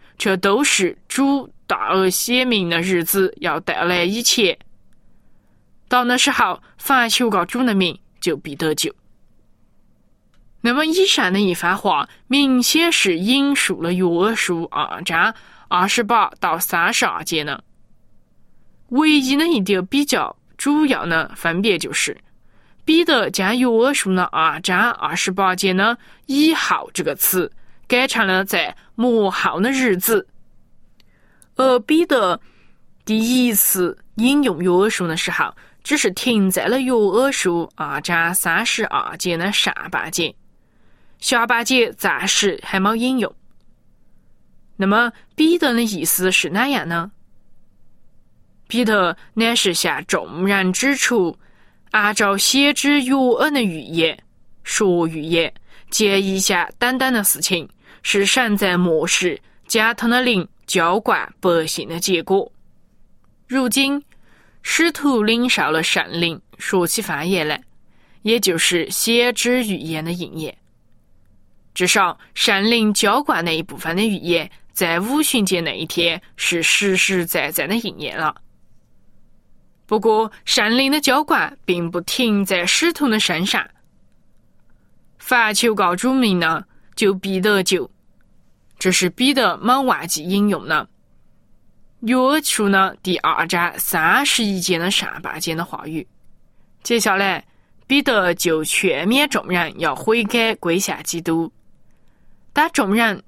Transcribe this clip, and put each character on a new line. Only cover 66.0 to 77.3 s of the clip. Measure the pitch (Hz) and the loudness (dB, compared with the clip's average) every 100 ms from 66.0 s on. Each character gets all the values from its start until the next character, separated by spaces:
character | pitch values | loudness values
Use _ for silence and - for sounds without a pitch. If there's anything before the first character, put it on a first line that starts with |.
| 87 165 | -2 -2
灵， | 170 160 - - | -4 -4 -14 -14
说 | - 190 170 | -2 0 0
起 | - | -2
方 | 202 147 170 | -4 -6 -2
言 | 190 151 | -2 -2
来， | 147 - - - - _ - | -4 -8 -20 -20 -20 _ -8
也 | 214 233 | 0 2
就 | 196 165 | 2 0
是 | - 175 - | 0 0 0
先 | - 226 233 247 240 | -2 2 2 2 0
知 | 240 254 | 0 0
预 | 220 185 | 0 -4
言 | 160 160 | -6 -6
的 | 160 | -6
应 | 175 160 160 | -6 -8 -8
验。 | 156 - _ _ _ - _ - _ - _ _ _ - | -10 -12 _ _ _ -20 _ -20 _ -20 _ _ _ -4
至 | 180 | 0
少， | 214 185 - - | 2 2 -2 -12
圣 | - - 196 214 | -4 0 2 2
灵 | 233 214 | 2 0
浇 | 196 208 240 | 2 2 2
灌 | 294 202 170 | 0 -2 0
那 | 160 | -4
一 | |
部 | - 139 | -6 -10
分 | 165 170 | -6 -2
的 | |
预 | 220 196 | -2 -2
言， | 175 170 151 - - | -2 -2 -2 -12 -14
在 | - 175 170 | -4 -2 0
五 | 214 285 | 0 0
旬 | 294 254 190 | 0 0 0
节 | 180 | 0
那 | 160 101 | -4 -6
一 | 156 | -6
天 | - 170 165 - - | 0 0 -2 -8 -8
是 | - 170 | -4 -2
实 | 151 - 202 185 | 0 0 2 0
实 | - 185 | 0 0
在 | 170 | -2